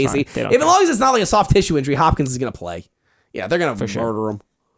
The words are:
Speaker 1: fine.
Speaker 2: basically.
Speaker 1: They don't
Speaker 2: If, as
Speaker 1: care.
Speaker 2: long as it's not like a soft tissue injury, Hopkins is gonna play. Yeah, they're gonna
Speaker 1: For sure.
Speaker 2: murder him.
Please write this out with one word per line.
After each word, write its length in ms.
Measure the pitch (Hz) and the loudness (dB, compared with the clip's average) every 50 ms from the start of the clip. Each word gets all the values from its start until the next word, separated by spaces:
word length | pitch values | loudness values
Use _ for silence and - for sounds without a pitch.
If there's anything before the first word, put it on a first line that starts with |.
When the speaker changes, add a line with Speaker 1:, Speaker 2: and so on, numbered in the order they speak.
| 135 | 0
Speaker 1:
fine. 80 | 131 - 139 - | 2 0 -2 -4
Speaker 2:
basically. 100 | - - | -2 -4
Speaker 1:
They 80 | - 113 | -6 0
don't 80 | - - | 0 0
Speaker 2:
If, 40 | 254 | 2
as 20 | 302 | 4
Speaker 1:
care. 40 | 330 359 | 4 4
Speaker 2:
long 100 | 392 381 | 4 4
as 60 | 330 | 2
it's 100 | 277 202 | 2 2
not 120 | 262 262 | 2 2
like 100 | 254 226 | 2 2
a 40 | 190 | 0
soft 240 | - - 208 196 - | 2 2 2 2 4
tissue 260 | - 202 185 - 165 | 2 2 2 2 -2
injury, 180 | 143 131 143 135 | -2 -2 -2 0
Hopkins 360 | 131 160 160 - - 147 131 | 2 2 2 2 2 0 -2
is 60 | 127 | -2
gonna 140 | 123 131 113 | -4 -6 -8
play. 340 | - - 87 87 85 87 - _ _ _ _ _ _ _ _ _ - | -8 -10 -10 -10 -10 -10 -12 _ _ _ _ _ _ _ _ _ -10
Yeah, 140 | - 92 | -8 -4
they're 120 | 101 165 175 | -2 -2 0
gonna 160 | 175 143 117 | 0 -2 -2
Speaker 1:
For 120 | 101 127 | -4 -6
sure. 240 | 104 98 117 117 113 | -6 -4 -4 -4 -4
Speaker 2:
murder 180 | 107 107 110 110 | -2 -4 -4 -4
him. 100 | 107 101 - _ _ _ _ _ _ | -6 -8 -12 _ _ _ _ _ _